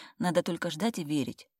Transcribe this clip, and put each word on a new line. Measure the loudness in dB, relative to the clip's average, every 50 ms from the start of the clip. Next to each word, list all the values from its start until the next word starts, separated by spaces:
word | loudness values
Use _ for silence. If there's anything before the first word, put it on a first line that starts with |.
| -18 -18 -8 -2
надо | -2 2 4 2 2
только | 2 -2 -2 -2 -4
ждать | -2 0 0 0 0 -2
и | -2
верить, | 0 0 0 0 0 -4 -8 -14 -20 _